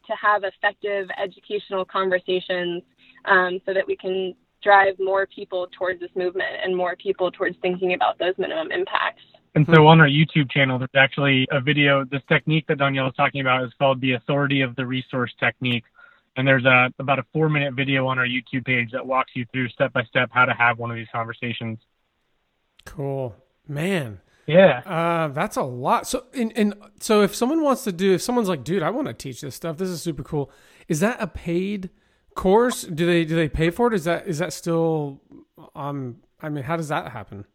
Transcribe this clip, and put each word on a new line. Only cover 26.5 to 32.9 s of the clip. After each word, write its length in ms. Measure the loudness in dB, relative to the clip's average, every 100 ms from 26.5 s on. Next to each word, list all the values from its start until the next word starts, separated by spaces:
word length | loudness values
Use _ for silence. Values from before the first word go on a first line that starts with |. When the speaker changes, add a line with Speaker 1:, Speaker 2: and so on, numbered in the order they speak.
Speaker 3:
in, 220 | 0 -2 -2 -20 _
so 220 | 0 2
if 120 | 2
someone 260 | 0 -2 0
wants 200 | 0 0
to 80 | -4
do, 220 | 0 2
if 80 | 2
someone's 260 | 0 -2 0
like, 140 | -4
"Dude, 180 | -4 -2
I 80 | -2
wanna 220 | -4 -6
teach 260 | -8 -12 -12
this 140 | -14
stuff. 220 | -10 -10 -6
This 120 | -6
is 120 | -4
super 200 | -6 -8
cool." 280 | -6 -6 -6 _ _ _ -6
Is 120 | 0
that 160 | 0 -2
a 60 | -8
paid 640 | -8 -4 -4 -4 -8 -10 _ _ _ _
course? 480 | -2 4 4 4 -2
Do 220 | -8